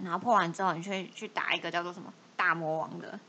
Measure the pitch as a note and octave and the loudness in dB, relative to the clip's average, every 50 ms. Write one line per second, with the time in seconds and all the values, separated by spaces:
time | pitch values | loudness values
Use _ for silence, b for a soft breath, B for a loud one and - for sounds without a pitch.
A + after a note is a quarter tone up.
0 | F#3+ F3+ E3+ F#3 F#3+ B3 A#3 G3 E3+ E3+ E3 - F#3+ F#3 E3 E3 F3 G3+ G3 F#3+ | -4 -4 -2 0 4 6 6 6 6 4 2 2 2 2 2 0 -2 -4 -4 -4
1 | F3+ - - - A3 G#3 - E3 - - F3 F3 D#3+ E3+ E3+ F3 F3 F3 F3+ F3+ | -4 -6 -10 -10 -12 -6 -4 -2 0 0 0 0 -2 -2 -2 -2 -2 -2 -6 -10
2 | E3+ - - - - - - - F#3+ F3 E3 E3+ E3 D#3 D#3 D#3+ - - E3+ E3+ | -12 -14 -16 -18 -20 -8 -2 2 2 2 2 2 0 0 0 -2 -2 -4 -6 -8
3 | - - - G3+ - | -10 -10 -12 -12 -14